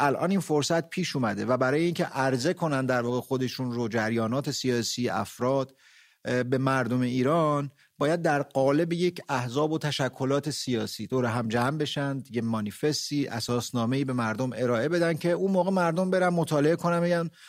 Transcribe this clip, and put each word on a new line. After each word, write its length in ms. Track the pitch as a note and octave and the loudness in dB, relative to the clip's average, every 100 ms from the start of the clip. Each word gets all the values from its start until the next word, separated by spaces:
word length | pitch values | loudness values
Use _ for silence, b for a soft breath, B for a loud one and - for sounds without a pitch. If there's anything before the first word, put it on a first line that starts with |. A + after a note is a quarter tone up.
الان 300 | C#3+ B2+ E3+ | 0 2 2
این 100 | G3 | 0
فرصت 480 | - D3+ C#3 E3 D#3+ | 2 0 2 0 -2
پیش 280 | - F3 C#3+ | -4 -2 0
اومده 300 | A#2 G2+ G#2 | 0 0 0
و 100 | B2 | 2
برای 260 | B2+ C#3+ | 2 2
اینکه 220 | E3+ E3+ | 0 0
عرضه 500 | E3+ C3+ C3 C3 C#3 | -4 0 0 2 0
کنن 320 | F3+ E3+ C#3 C3 | 0 0 0 0
در 160 | B2+ | 0
واقع 180 | A#2+ B2 | 0 -2
خودشون 520 | - C3 B2+ - B2+ | -2 -2 -2 -4 -4
رو، 160 | A#2+ A#2 | -2 -2
جریانات 640 | A2+ A2 A2+ A2+ B2+ D3 | 0 0 0 0 -2 -4
سیاسی، 580 | C3 C3 A#2+ A2 - A#2+ | -4 0 0 0 -2 -2
افراد، 680 | F#2+ G2+ - B2 C3+ C3 - b b b b | -2 -4 -2 0 0 -2 -8 b b b b
اه، 180 | - B2 | -4 -2
به 160 | B2 C3 | 0 0
مردم 420 | C3 C3+ A#2+ B2 | 2 2 2 0
ایران 720 | B2 B2+ B2 E3 D#3 D3 C#3+ - b b | 0 2 2 2 2 0 -2 -10 b b
باید 240 | C#3+ E3+ | 0 2
در 200 | E3 C#3+ | 2 0
قالب 500 | C#3+ C3+ C3+ D3 E3+ | 0 2 4 4 2
یک 280 | E3+ F3 F3 - | 0 0 -2 -4
احزاب 440 | C3+ B2 B2 D#3 | -2 -2 0 0
و 60 | D#3 | 0
تشکلات 720 | D3+ C3+ C3 - C3 C#3 D3 | -2 -2 -2 -2 0 0 -2
سیاسی 560 | C#3 - A#2+ G#2 - A2 | -6 -2 -2 -2 -6 -2
دور 180 | C3 | 0
هم 240 | B2 A#2 A#2 | 0 0 0
جمع 300 | A#2 D3 D3+ | 0 0 0
بشن، 440 | D3 - C#3 C3+ - | -4 -2 -4 -4 -6
یه 120 | A2 | -4
مانیفستی، 840 | A2+ A2+ G#2 - D3+ C#3+ - D3 C#3 | -2 -2 -4 -2 -2 -2 -2 -2 -2
اساسنامه‌ای 760 | A2+ A2 A#2+ A#2 B2 A#2 C3+ | -4 -2 -2 -2 -2 0 0
به 80 | C#3 | -2
مردم 380 | B2+ A2+ G#2+ B2+ G#2+ | -2 -2 -2 -4 -2
ارائه 320 | B2 A#2+ C#3 | 0 2 2
بدن 260 | F3 E3+ | 2 0
که 160 | E3 F3 | 0 0
اون 200 | E3+ F#3+ | 0 2
موقع 200 | F#3+ F3+ | 2 2
مردم 400 | F#3+ E3+ E3 F#3 | 2 2 2 2
برن 180 | F#3 F3+ | 2 2
مطالعه 480 | F3 D#3 D3+ D3 E3+ | 2 2 2 4 2
کنن 240 | F3 E3+ | 2 0
بگن 300 | F3 F3 E3+ B | 2 0 -2 B